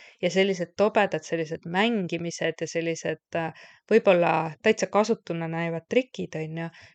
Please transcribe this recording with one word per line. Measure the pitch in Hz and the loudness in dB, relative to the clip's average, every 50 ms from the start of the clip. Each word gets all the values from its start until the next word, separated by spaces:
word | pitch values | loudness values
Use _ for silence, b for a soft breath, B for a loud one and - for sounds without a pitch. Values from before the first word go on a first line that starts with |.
| B B B B | B B B B
Ja | - 180 | -4 0
sellised | 170 190 196 202 190 170 175 - - - | 2 2 2 2 0 -2 -4 -6 0 0
tobedad, | 202 214 214 226 202 190 - 156 - | 2 2 4 2 2 2 0 -4 -4
sellised | - 170 165 160 151 160 160 156 | -4 -4 -4 -4 -4 -6 -10 -8
mängimised | 165 170 185 214 233 240 208 180 160 170 165 170 170 - - 180 165 165 - 165 | -4 -2 0 0 2 0 0 -2 -4 -4 -6 -6 -6 -6 -4 -4 -4 -4 -4 -6
ja | 156 | -6
sellised, | - 170 165 165 165 160 - 170 160 - _ _ - 170 | -4 -4 -2 -2 -4 -4 -4 -6 -6 -8 _ _ -6 -6
äh, | 165 160 B B B B B B B - | -6 -6 B B B B B B B 4
võib-olla | 208 220 - 202 185 175 170 165 - 156 160 165 156 _ - | 4 6 6 6 6 6 6 4 2 2 0 -2 -6 _ 2
täitsa | 220 220 - 196 | 2 2 2 0
kasutuna | - - 202 214 214 226 - - - 170 165 165 165 | 0 2 2 2 2 0 -4 -4 -8 -8 -6 -6 -6
näivad | 165 165 170 165 165 165 - - | -4 -4 -4 -4 -4 -6 -4 0
trikid, | - 247 262 254 - - 180 165 - 156 | 0 0 0 0 -6 -10 -10 -8 -8 -8
on | 156 156 160 165 165 | -8 -8 -8 -8 -8
ju, | 165 B B B B | -10 B B B B